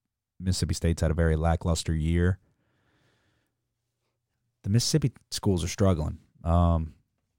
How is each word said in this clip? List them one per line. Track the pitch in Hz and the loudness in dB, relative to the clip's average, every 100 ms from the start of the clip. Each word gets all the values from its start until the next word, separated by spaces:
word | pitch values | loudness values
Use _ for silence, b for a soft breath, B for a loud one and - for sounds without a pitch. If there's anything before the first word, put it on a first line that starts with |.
| _ _ _ - | _ _ _ -8
Mississippi | 90 85 82 | -4 -2 -4
State's | 85 82 82 | -2 -2 0
had | 80 | 0
a | 78 | 0
very | 82 78 | 0 2
lackluster | 82 82 90 82 - 80 | 0 0 -2 -2 -2 -2
year. | 78 85 87 92 _ _ _ _ _ _ _ _ _ _ _ _ _ _ _ _ _ _ _ _ _ _ | 0 2 0 -2 _ _ _ _ _ _ _ _ _ _ _ _ _ _ _ _ _ _ _ _ _ _
The | - | -2
Mississippi | 113 - 156 139 - _ | 0 0 0 -2 -6 _
schools | - 104 90 | -4 -2 0
are | 85 | -2
struggling. | - 98 85 78 82 _ _ | 0 2 2 -2 -8 _ _
Um, | 82 85 85 82 80 - _ _ _ | 0 4 4 2 -2 -12 _ _ _